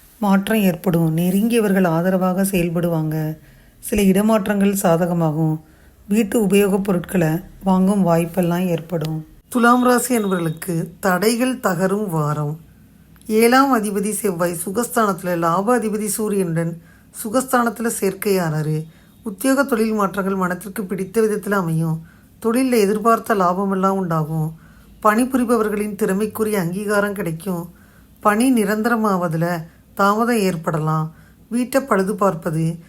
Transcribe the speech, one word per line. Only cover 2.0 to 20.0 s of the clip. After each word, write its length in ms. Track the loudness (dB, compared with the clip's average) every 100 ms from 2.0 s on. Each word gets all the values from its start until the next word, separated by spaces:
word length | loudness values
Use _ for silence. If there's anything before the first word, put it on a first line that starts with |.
| 2 0 0 0
செயல்படுவாங்க. 960 | 0 0 -2 -2 -2 -2 -2 -2 -4 -8 -14 -20 -20 _
சில 240 | -6 2
இடமாற்றங்கள் 760 | 4 4 4 2 2 0 2 2
சாதகமாகும். 800 | 2 2 2 0 0 0 0 -2 -6 -20 -20 -18 -4
வீட்டு 380 | -2 0 0 2
உபயோகப் 380 | 4 4 2
பொருட்களை 440 | 0 -2 -2 0 0 0 -6 -6
வாங்கும் 420 | 0 2 4 2 2
வாய்ப்பெல்லாம் 600 | 2 0 -2 0 0 -2
ஏற்படும். 600 | -2 -4 -6 -4 -6 -10 -18 -8
துலாம் 360 | 0 4 4
ராசி 300 | 4 2 0
அன்பர்களுக்கு 800 | -2 0 0 -2 -4 -4 -4 -6 -4
தடைகள் 600 | -2 2 2 2 0 -2
தகரும் 500 | -2 0 0 0 -2
வாரம். 500 | -2 -2 -2 -4 -6 -12 -20 -20 -20 -20 -16 -2
ஏழாம் 500 | 2 4 6 4 2
அதிபதி 340 | 0 -2 -4
செவ்வாய் 480 | -2 -2 -2 -2 -2 -6
சுகஸ்தானத்துல, 680 | -4 -2 0 0 0 -2 0
லாப 420 | 0 0 2 0
அதிபதி 300 | 0 -4 -4 -4
சூரியனுடன் 540 | -2 -2 -2 -2 -4 -6 -14 -20 _ -12
சுகஸ்தானத்துல 640 | -4 -4 0 0 0 -2 -4 -2
சேர்க்கையானாரு. 840 | -4 -2 0 0 0 -2 -2 -4 -6 -16 -20 -16
உத்தியோக 420 | -12 -4 0 0
தொழில் 280 | 2 0 0
மாற்றங்கள் 420 | 0